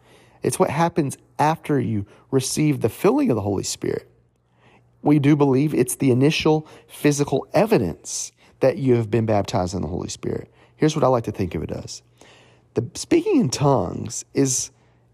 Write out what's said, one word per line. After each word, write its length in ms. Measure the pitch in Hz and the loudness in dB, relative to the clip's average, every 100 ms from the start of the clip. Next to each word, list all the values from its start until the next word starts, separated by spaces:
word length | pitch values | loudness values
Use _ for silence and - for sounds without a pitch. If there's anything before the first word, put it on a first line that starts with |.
| _ - _ _ | _ -20 _ _
It's 160 | 117 - | -4 0
what 120 | 185 | 0
happens 460 | 147 170 170 139 - _ - | 0 0 0 -4 -6 _ -2
after 400 | 147 160 - 143 | 0 0 -2 -2
you 280 | 110 107 98 - _ | -2 -4 -6 -12 _
receive 480 | 131 120 - 151 127 | -2 0 0 0 2
the 80 | 117 | -2
filling 420 | - 190 277 262 | 0 2 2 2
of 60 | 107 | 0
the 60 | |
Holy 200 | 101 104 | 0 -2
Spirit. 480 | - - 50 50 - _ _ _ _ _ _ _ _ _ | -4 -6 -4 -6 -8 _ _ _ _ _ _ _ _ _
We 180 | 147 151 | 2 4
do 160 | 139 147 | 4 4
believe 360 | 139 131 151 | 4 2 2
it's 220 | - 123 | 0 0
the 160 | - 139 | 0 2
initial 560 | 120 139 - 160 156 151 - - | 4 2 2 2 0 -2 -16 -20
physical 580 | - 151 143 143 135 - | -2 0 0 0 -4 -2
evidence 800 | 151 214 185 90 - - - - - _ _ | 0 2 2 0 -6 -10 -10 -10 -14 _ _
that 200 | 135 - | 0 2
you 180 | 135 120 | 2 2
have 160 | 110 | 2
been 140 | 117 110 | 0 2
baptized 480 | 104 95 101 90 | 0 0 -2 -2
in 80 | 95 | -4
the 60 | 82 | -6
Holy 200 | 90 98 | -6 -8
Spirit. 440 | - - - - _ _ | -8 -8 -8 -10 _ _
Here's 220 | - 151 151 | -2 -2 2
what 80 | |
I 40 | 131 | 2
like 160 | 123 | 0
to 80 | 113 | -2
think 220 | 107 90 | -4 -4
of 80 | 82 | -6
it 80 | - | -8
as. 320 | - - - _ _ - - _ _ _ | -10 -12 -16 _ _ -20 -20 _ _ _
The 140 | - 120 | -6 -6
speaking 460 | - - 339 392 320 | -8 0 0 2 2
in 100 | 160 | 2
tongues 720 | - 131 131 90 - 107 - - | 0 2 2 0 -6 -10 -12 -6
is, 380 | - 135 127 - _ _ _ _ | -2 0 -2 -6 _ _ _ _